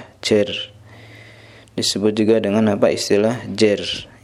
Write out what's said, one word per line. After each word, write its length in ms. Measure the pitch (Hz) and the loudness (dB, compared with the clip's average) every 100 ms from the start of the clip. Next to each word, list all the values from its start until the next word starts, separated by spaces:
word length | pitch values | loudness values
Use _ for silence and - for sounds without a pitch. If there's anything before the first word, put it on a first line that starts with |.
| - _ | -6 _
jer. 240 | - 107 104 - - - - - - - - - - - - - | 0 0 0 -6 -12 -18 -20 -20 -20 -20 -20 -20 -20 -20 -12 -6
Disebut 400 | 113 104 104 107 | -4 0 0 2
juga 240 | 107 110 | 2 2
dengan 320 | 101 104 110 | 2 2 2
apa? 160 | 101 113 | 2 2
Istilah 640 | 73 - 101 107 120 104 | 0 0 2 2 -2 -8
jer, 320 | 98 110 95 87 - - - | 0 2 2 -4 -10 -12 -14